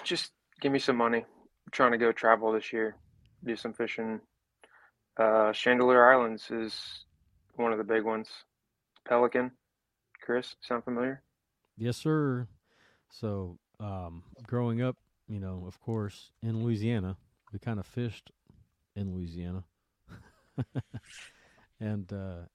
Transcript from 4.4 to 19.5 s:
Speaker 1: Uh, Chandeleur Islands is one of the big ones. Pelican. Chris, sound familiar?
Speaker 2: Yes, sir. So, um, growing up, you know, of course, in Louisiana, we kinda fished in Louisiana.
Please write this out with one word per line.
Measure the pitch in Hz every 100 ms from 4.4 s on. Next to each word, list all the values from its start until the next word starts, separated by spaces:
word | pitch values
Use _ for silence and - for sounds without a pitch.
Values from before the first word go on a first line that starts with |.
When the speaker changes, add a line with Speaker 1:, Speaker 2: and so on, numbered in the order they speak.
| _ _ - _ _ _ _ -
Speaker 1:
Uh, | 110 110 107
Chandeleur | 107 123 123 123 123 123
Islands | 131 117 110 -
is | 117 110 - - - - _ _ _ _ -
one | 117
of | 110
the |
big | 104 113
ones. | 110 110 110 - - _ _ _ _ _ -
Pelican. | 120 120 127 127 - _ _ _ _ _ -
Chris, | - 120 123 -
sound | - 120 127
familiar? | 120 127 135 _ _ _ _ _ -
Speaker 2:
Yes, | 117 120
sir. | 156 156 143 123 120 - _ _ _ _ _
So, | - 110 101 92 87 _ -
um, | 104 95 87 85 - - 120
growing | 120 120 117
up, | 127 127 _ _ -
you | 107
know, | 95 92 90
of | -
course, | - 113 101 - - _
in | 117 113
Louisiana, | 117 107 113 117 92 92 _ _ _
we | 104
kinda | - 107
fished | - - 120 - - _ _ _ _ _ _ 101
in | 98
Louisiana. | 92 87 85 87